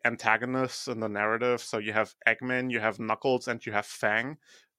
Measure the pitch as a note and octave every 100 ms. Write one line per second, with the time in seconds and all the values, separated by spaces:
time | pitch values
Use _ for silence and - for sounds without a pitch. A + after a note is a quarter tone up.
0 | A#2+ A#2 A2 A2 B2 C3 B2+ - - A2+
1 | A2 G#2 G#2+ A2+ B2 A#2+ - A2+ G#2+ G#2+
2 | G#2+ - - A2+ B2+ B2+ B2+ A#2+ A2 G2
3 | A2+ A2 C3+ B2+ B2+ A#2 - G#2 - -
4 | G#2+ G#2+ B2+ D#3 _ - _